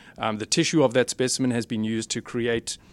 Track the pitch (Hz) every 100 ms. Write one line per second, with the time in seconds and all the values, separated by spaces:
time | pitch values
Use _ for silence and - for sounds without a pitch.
0 | - - 110 107 107 - 160 160 131 123
1 | 120 - 127 - 131 120 113 113 110 113
2 | 110 117 - 123 120 117 - - -